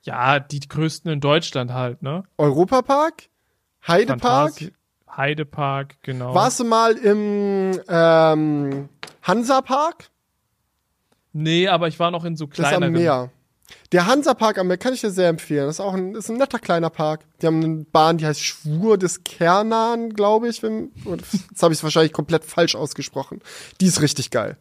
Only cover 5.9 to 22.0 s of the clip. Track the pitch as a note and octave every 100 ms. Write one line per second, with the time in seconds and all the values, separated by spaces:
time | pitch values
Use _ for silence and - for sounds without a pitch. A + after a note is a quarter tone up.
5.9 | _ - B2+ B2 C#3 A#3 B3 A#3 A3+ A3+
6.9 | A3 A#3+ G#3 G#3 G3+ G3+ G3 F#3+ F#3 -
7.9 | E3+ E3 D#3+ D#3+ D#3 D#3 D3 C#3+ C#3 C#3+
8.9 | _ - _ - G#3+ A#3+ C4+ C4 C#4 D#4
9.9 | E4+ - _ _ _ _ _ _ _ _
10.9 | _ _ _ _ D3+ D#3 E3 F#3+ F3 E3
11.9 | E3 E3+ F3 E3+ E3 D3 - D3 E3 F3
12.9 | E3+ E3+ C3+ B2+ _ _ _ _ - _
13.9 | F3+ F3 C4+ D4+ A#3+ A3 G3+ F#3 F3+ A#3+
14.9 | B3+ G#3+ F#3 F3 E3 - D3 C#3 D#3+ G3
15.9 | F#3+ F#3 A3 G3+ A#3 C4+ A3+ - E3+ E3
16.9 | - D#3 D#3 _ _ E3 D#3+ D#3+ D#3+ D3
17.9 | D#3+ D#3 E3+ D#3 D3 - - D#3 D#3 G#3+
18.9 | G#3 F3+ - - - E3+ F#3+ A3 A3+ A3+
19.9 | A#3+ A#3 G#3+ G3+ A3 A#3+ A3+ A3 A3 -
20.9 | - G#3 F3 - G3 - - E3+ D#3 D#3
21.9 | D#3+